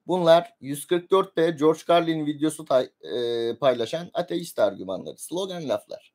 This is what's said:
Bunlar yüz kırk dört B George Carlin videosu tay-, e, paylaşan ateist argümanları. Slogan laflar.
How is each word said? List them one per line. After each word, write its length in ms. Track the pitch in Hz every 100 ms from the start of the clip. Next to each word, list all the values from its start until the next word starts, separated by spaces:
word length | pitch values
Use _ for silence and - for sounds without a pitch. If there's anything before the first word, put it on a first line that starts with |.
| -
Bunlar 460 | 180 165 170 170 _
yüz 260 | 131 143 -
kırk 240 | 175 175
dört 260 | 190 185 -
B 140 | 165
George 280 | 151 151 160 -
Carlin 360 | 170 165 160 151
videosu 400 | 147 156 151 156
tay-, 260 | 131 - _
e, 540 | 76 110 120 117 117 113
paylaşan 520 | 139 120 117 160 175
ateist 460 | - 175 170 170 -
argümanları. 580 | 104 98 95 92 78 -
Slogan 520 | - 170 196 175 143
laflar. 440 | 104 - - _